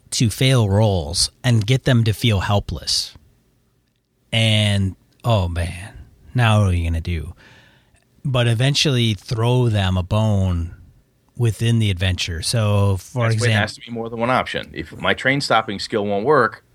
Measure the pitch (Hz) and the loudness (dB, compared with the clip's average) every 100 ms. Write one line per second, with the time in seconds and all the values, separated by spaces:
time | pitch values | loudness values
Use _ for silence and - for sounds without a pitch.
0 | _ - 117 - 131 131 104 98 110 95 | _ -2 0 2 2 4 4 4 4 2
1 | 73 90 - - 127 117 104 131 - 123 | -2 -4 -4 -4 0 0 2 0 2 2
2 | 110 101 120 101 - 104 - 76 - - | 2 0 0 0 0 -2 -2 -6 -4 -4
3 | - - _ _ _ _ _ _ _ _ | -6 -12 _ _ _ _ _ _ _ _
4 | _ _ _ 113 113 107 104 101 95 - | _ _ _ 0 2 2 2 0 -2 -4
5 | _ _ - 110 87 85 85 87 95 - | _ _ 0 0 0 -2 -4 -6 -16 -18
6 | - _ - 127 113 107 101 87 82 82 | -20 _ -6 0 2 4 2 2 0 -2
7 | 82 85 73 - - - _ _ _ _ | -4 -6 -8 -14 -20 -20 _ _ _ _
8 | _ _ 147 127 120 113 135 143 156 127 | _ _ -4 0 2 2 0 2 2 2
9 | 117 104 - 110 117 127 120 107 95 92 | 2 0 -4 -2 2 2 2 2 2 0
10 | 90 107 110 101 92 87 82 - - _ | 0 0 2 2 2 0 -4 -10 -20 _
11 | _ _ _ - 120 104 117 117 107 90 | _ _ _ -2 -2 0 0 2 2 0
12 | 95 87 - 85 - 120 107 101 101 95 | 0 -2 -4 -6 -4 0 2 2 2 0
13 | - 127 117 110 113 107 104 - 117 117 | -4 -4 0 0 2 0 -2 -6 -12 -8
14 | 113 113 120 123 87 76 55 73 82 - | -8 -4 0 2 0 -6 -8 -10 -12 -4
15 | 90 98 127 139 - 113 110 98 - 113 | -2 0 0 -2 0 0 0 -6 -6 -4
16 | 101 101 113 151 110 - _ | -2 -2 2 2 2 -2 _